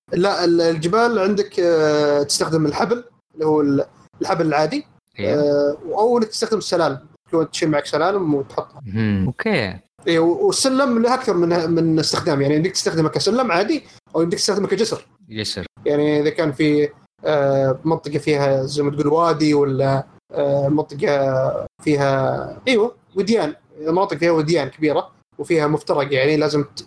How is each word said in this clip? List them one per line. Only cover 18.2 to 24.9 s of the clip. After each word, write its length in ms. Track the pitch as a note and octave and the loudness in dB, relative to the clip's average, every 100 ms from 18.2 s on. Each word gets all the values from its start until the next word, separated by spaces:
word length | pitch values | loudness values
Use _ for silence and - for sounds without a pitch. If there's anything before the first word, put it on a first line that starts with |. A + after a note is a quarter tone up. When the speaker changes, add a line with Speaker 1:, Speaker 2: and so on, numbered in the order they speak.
| D3+ D3 C#3 C3+ | 0 0 2 0
Speaker 1:
زي 200 | C3 C#3+ | 0 -2
ما 80 | C#3+ | -2
تقول 160 | C#3+ D3 | -2 0
وادي 460 | D#3+ E3+ D3+ D#3 | 2 2 2 2
ولا، 500 | D3 C#3+ C3 C3+ C3+ - - _ | 2 2 0 0 0 -4 -14 _
آه، 360 | - C#3+ C#3 C#3 | -4 -2 0 0
منطقة 1000 | D3+ D3+ C#3+ G#3+ C#3+ C3+ C3 C3+ - - _ | 0 -2 -4 0 0 0 0 0 -2 -8 _
فيها، 800 | D#3+ C#3+ C#3 C3+ C3 C3+ C3 - B3 | 0 2 2 0 0 -2 -8 -6 0
أيوة، 280 | A#3 A#3 - _ F#3 | 2 2 -2 _ -4
وديان، 380 | G3 A3+ D4+ D#4+ _ - | 0 0 0 -6 _ -8
مناطق 360 | D#3 E3+ F3+ D3+ | -2 0 0 0
فيها 140 | E3+ | 2
وديان 360 | E3 D3+ E3 C3 | 2 2 0 -2
كبيرة 440 | - D3+ | -2 0